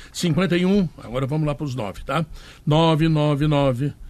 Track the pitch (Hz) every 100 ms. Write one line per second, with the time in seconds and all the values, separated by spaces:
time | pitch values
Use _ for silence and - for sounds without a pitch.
0 | - - 175 151 185 175 180 202 170 -
1 | 107 123 131 156 151 139 151 123 101 -
2 | - 147 165 - - - - 151 165 151
3 | 165 151 151 143 151 143 139 123 143 -